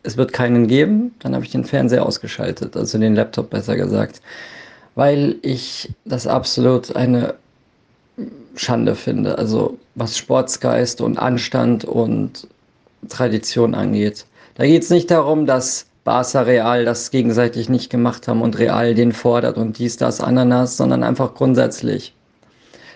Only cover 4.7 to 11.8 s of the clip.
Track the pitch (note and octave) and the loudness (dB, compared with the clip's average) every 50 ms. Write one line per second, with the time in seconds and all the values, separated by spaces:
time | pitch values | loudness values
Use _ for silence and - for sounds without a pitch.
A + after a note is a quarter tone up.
4.7 | - - - _ _ A#2 C3+ C#3+ D3 C#3+ C#3+ D#3+ F3 - - C#3 C3 A#2+ - - | -20 -20 -20 _ _ 0 2 2 4 2 2 0 -2 -2 -4 -6 -6 -6 -8 -10
5.7 | - - - - - - _ A2 B2+ B2 B2 - - B2+ B2 - - C3 B2 B2+ | -14 -14 -14 -14 -16 -16 _ -8 -8 -6 -2 -2 -2 -2 -2 -2 -2 0 2 2
6.7 | B2+ B2 - - - - B2+ B2+ B2 A#2+ A#2+ - - - _ _ _ _ _ _ | 2 2 0 -4 -4 -2 0 2 2 2 0 -2 -6 -10 _ _ _ _ _ _
7.7 | _ _ _ _ _ _ _ _ _ - - - - - - - - - - - | _ _ _ _ _ _ _ _ _ -14 -14 -14 -14 -18 -20 -20 -14 -10 -4 -2
8.7 | B2 A#2 A2+ G#2 G#2+ - - - G#2+ G2+ G#2 G2+ - - A2+ G#2+ A2 - - - | -2 0 0 0 -2 -2 -4 -4 -4 -2 -2 -2 -2 -2 -2 -2 0 0 0 -2
9.7 | B3 - _ _ _ A#2+ A#2 G#2+ - - - - B2+ C3 B2+ - - - - B2 | -4 -8 _ _ _ -8 -6 -6 -6 -8 -4 0 0 0 0 0 -4 -4 -2 0
10.7 | A#2 A#2 B2 A#2+ - - A#2 A2+ - - - B2+ B2 A#2 - - - B2+ A#2+ A#2+ | 2 2 0 -2 -2 -4 -4 -2 -2 -2 0 0 0 -2 -2 -2 0 0 2 2
11.7 | A#2+ G#2+ | 2 0